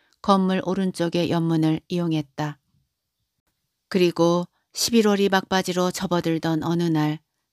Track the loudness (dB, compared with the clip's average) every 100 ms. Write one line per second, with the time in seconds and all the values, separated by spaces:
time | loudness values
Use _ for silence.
0 | _ _ 0 2 2 0 -2 -2 -4 -2
1 | -2 -2 -2 0 0 2 2 0 _ -4
2 | -2 -2 -4 -8 -8 -8 _ _ _ _
3 | _ _ _ _ _ _ _ _ _ 2
4 | 2 4 2 2 -2 _ _ -8 2 4
5 | 4 2 2 0 0 -2 -2 -2 -2 -2
6 | -2 -2 0 -2 -2 -2 -2 0 0 0
7 | 0 -4 _ _ _